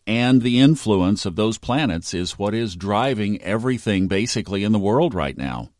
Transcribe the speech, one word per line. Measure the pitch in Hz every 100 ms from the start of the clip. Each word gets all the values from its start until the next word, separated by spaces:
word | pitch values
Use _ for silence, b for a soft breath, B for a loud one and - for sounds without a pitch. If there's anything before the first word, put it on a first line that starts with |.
| -
and | 113 123 131
the | 120 123
influence | 135 160 110 98 90 104 98
of | 85
those | 107 110
planets | - 135 135 82 -
is | 87 90 -
what | 101
is | 113 113 87
driving | 98 104 135 110 101 104
everything, | 90 110 127 123 113 98 95
basically, | 98 120 117 87 98
in | 104
the | 107
world | 98 123 170 92
right | 71 65
now. | 65 60 58